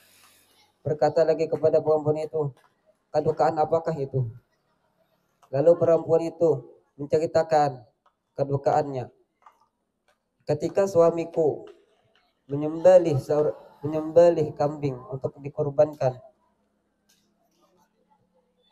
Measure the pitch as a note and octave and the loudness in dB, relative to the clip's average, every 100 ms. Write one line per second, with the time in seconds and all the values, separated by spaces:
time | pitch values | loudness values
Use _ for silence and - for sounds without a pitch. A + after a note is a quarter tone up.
0 | _ _ _ _ _ _ _ _ C#3 D3+ | _ _ _ _ _ _ _ _ -8 0
1 | D3+ D#3+ D#3+ D#3 D#3 D#3 D#3 D#3 D3+ D#3 | 0 2 2 0 -2 0 2 2 2 0
2 | D3+ D3+ D#3 D#3 C#3+ - _ _ _ _ | 0 -4 -4 -6 -6 -8 _ _ _ _
3 | _ D3+ D#3 D#3 D3+ D#3+ D3+ E3 E3 D#3 | _ -4 -2 0 0 0 0 0 -2 -6
4 | C3+ C3+ A#2 - _ _ _ _ _ _ | -4 -4 -4 -8 _ _ _ _ _ _
5 | _ _ _ _ - C3 D#3+ E3+ E3 D#3+ | _ _ _ _ -10 0 2 4 4 2
6 | D#3+ E3 E3 - E3+ C3+ - - _ - | 2 0 0 0 0 0 -4 -20 _ -14
7 | C#3+ D#3+ E3 D#3+ D#3+ D#3 D3 B2+ - _ | -2 -2 0 -2 2 2 0 -4 -20 _
8 | _ _ _ - C#3 C#3 D3+ D3+ C#3+ C3 | _ _ _ -6 -4 -2 0 0 -2 -6
9 | - _ _ _ _ _ _ _ _ _ | -10 _ _ _ _ _ _ _ _ _
10 | _ _ _ _ - D3 E3 G3+ G3 E3+ | _ _ _ _ -6 -4 -4 -2 0 4
11 | E3 E3 E3 E3 D3+ - - - _ _ | 2 2 -6 -2 -2 -2 -12 -20 _ _
12 | _ _ _ _ - C#3+ D3+ E3 E3+ F#3 | _ _ _ _ -10 -6 -6 2 6 6
13 | E3 C3+ - D3+ D3+ - - - D3+ D#3 | 4 -2 -2 0 0 -4 -14 -12 -6 -6
14 | D#3 D#3+ F3 D#3+ D3+ - D3 D3+ C#3+ B2 | 2 6 6 4 -2 -2 -4 -4 -8 -8
15 | - C3+ D3 - C#3 - D3+ C#3 D3+ D3 | -12 -10 -10 -12 -12 -6 -4 0 0 0
16 | C3 B2 - _ _ _ _ _ _ _ | -6 -6 -18 _ _ _ _ _ _ _
17 | _ _ _ _ _ _ _ F3+ _ _ | _ _ _ _ _ _ _ _ _ _
18 | _ _ _ B4+ B4 _ _ | _ _ _ _ _ _ _